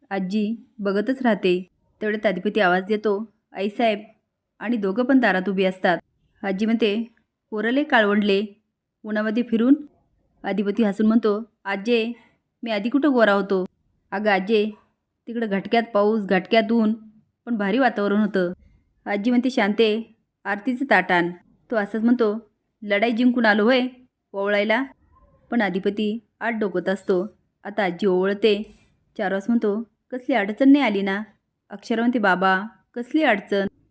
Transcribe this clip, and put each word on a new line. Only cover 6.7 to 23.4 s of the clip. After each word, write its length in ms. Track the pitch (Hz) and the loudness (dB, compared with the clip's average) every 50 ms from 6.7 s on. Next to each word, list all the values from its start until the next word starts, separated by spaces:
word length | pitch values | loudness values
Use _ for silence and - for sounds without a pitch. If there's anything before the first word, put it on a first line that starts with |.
| 226 226 233 214 202 220 233 226 _ _ _ _ _ _ _ _ | 0 0 0 0 0 -2 -4 -8 _ _ _ _ _ _ _ _
"पोरं 220 | - 214 214 226 | -8 -6 -4 -2
लय 120 | 247 277 294 | -2 -2 0
काळवंडले 580 | 294 285 240 214 202 202 208 202 202 196 196 214 208 - _ _ _ _ _ _ _ _ _ - | 2 2 2 4 4 2 2 2 2 2 0 0 -4 -8 _ _ _ _ _ _ _ _ _ -12
उन्हामध्ये 400 | 214 214 214 214 220 214 240 233 | -6 -6 -4 -4 -2 -2 -2 -2
फिरून." 320 | 240 226 226 226 247 285 302 294 - _ _ _ _ _ _ _ _ _ _ - | -2 0 0 4 4 4 2 2 -6 _ _ _ _ _ _ _ _ _ _ -8
अधिपती 400 | 190 202 190 208 196 202 214 233 | -6 -4 -2 -2 -2 0 0 0
हसून 220 | 202 196 - 214 | 0 0 2 2
म्हणतो, 380 | 214 220 240 226 220 208 208 233 - _ _ _ | 4 4 4 2 2 0 -2 -4 -10 _ _ _
"आजे, 460 | 196 196 196 196 226 240 233 220 233 240 - _ _ _ _ _ _ _ _ - | -8 -6 -6 -2 0 0 0 0 -4 -8 -12 _ _ _ _ _ _ _ _ -8
मी 80 | 233 | -6
आधी 180 | 220 208 202 240 | -4 -4 -2 0
कुठं 220 | 226 277 285 311 269 | 0 2 2 4 4
गोरा 200 | 247 226 208 202 | 4 4 4 4
होतो?" 320 | 202 196 196 202 190 180 196 - _ _ _ _ _ _ _ | 2 2 0 0 -2 -2 -4 -8 _ _ _ _ _ _ _
"अगं 200 | - 196 208 214 | -8 -4 0 0
आजे, 400 | 202 190 190 190 226 214 208 214 208 - _ _ _ _ _ _ _ _ _ - | 0 0 0 0 0 0 0 -2 -4 -10 _ _ _ _ _ _ _ _ _ -10
तिकडं 200 | 233 233 233 220 | -6 -6 -4 -2
घटक्यात 360 | 190 196 185 - - 233 226 226 - | -2 -4 -2 0 0 0 0 0 0
पाऊस, 320 | 202 202 208 220 220 202 | 2 2 2 2 0 0
घटक्यात 460 | 185 196 185 180 - - 226 220 208 | 0 0 0 0 2 2 2 2 4
ऊन, 220 | 233 233 220 214 220 233 - - - - _ _ _ _ _ | 2 2 2 2 0 -2 -6 -14 -20 -20 _ _ _ _ _
पण 120 | - 240 214 | -6 -4 -2
भारी 200 | 202 196 190 247 | -2 0 0 2
वातावरण 420 | 269 240 208 - 202 202 202 208 | 2 0 0 0 -2 0 0 0
होतं." 340 | 214 202 208 190 180 175 180 - _ _ _ _ _ _ _ _ _ | 0 0 0 0 -2 -2 -4 -8 _ _ _ _ _ _ _ _ _
आजी 240 | - 202 202 202 240 | -6 -6 -2 0 0
म्हणते, 200 | 247 247 240 262 | 0 2 0 0
"शांते, 640 | 254 - 214 196 208 - 226 220 208 226 226 - _ _ _ _ _ _ _ | 0 0 0 0 2 2 2 2 2 0 -4 -8 _ _ _ _ _ _ _
आरतीचं 400 | 202 202 202 202 - 254 247 285 269 | -6 -6 -4 -4 -6 -4 -4 0 2
ताट 220 | 220 190 185 185 | 2 2 2 2
आण." 200 | 190 175 175 175 175 180 - _ _ _ _ _ | 2 0 0 0 -4 -8 -16 _ _ _ _ _
तो 40 | 247 | -4
असंच 280 | 220 202 202 - 226 214 | -4 -4 -4 -4 -2 0
म्हणतो, 480 | 233 247 240 233 214 208 226 226 _ _ _ _ _ _ _ | 2 2 2 2 0 0 -2 -8 _ _ _ _ _ _ _
"लढाई 300 | - 202 202 202 208 240 | -4 -2 0 2 2 0
जिंकून 340 | 247 214 247 254 240 254 | 0 2 2 2 2 2